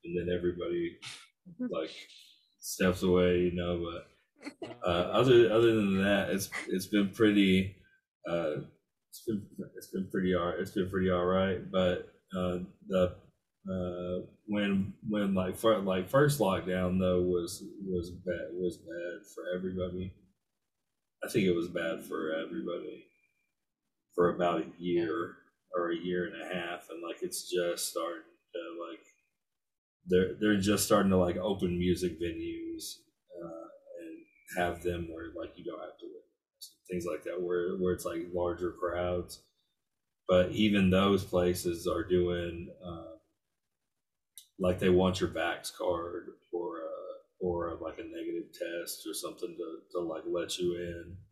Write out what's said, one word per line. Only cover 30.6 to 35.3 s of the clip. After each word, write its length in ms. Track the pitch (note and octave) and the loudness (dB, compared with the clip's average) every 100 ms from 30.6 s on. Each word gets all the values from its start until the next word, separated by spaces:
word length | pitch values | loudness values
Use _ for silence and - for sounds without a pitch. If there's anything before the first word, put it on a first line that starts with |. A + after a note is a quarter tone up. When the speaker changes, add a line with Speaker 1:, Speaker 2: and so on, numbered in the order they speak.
Speaker 1:
just 240 | F#2+ G2+ | 4 2
starting 260 | - G#2 G2 | 4 4 6
to, 60 | F#2 | 4
like, 200 | F2+ F2 | 4 0
open 380 | F2+ F#2+ F2+ F2 | -2 0 0 0
music 420 | F2+ E2+ F2+ - | 2 2 0 -2
venues, 760 | E2+ E2 - - - D#4+ - - _ _ _ C5+ | -6 -6 -8 -8 -8 -10 -12 -14 _ _ _ -14
uh, 260 | - - - - - E2+ | -12 -12 -16 -20 -18 -16
and 180 | E2 D#2+ - _ - F#2 | -14 -18 -20 _ -12 -2
have 200 | F2 E2+ | -2 -2
them 240 | F2 F2 E2 | -4 -4 -6
where, 200 | D#2+ E2 | -10 -12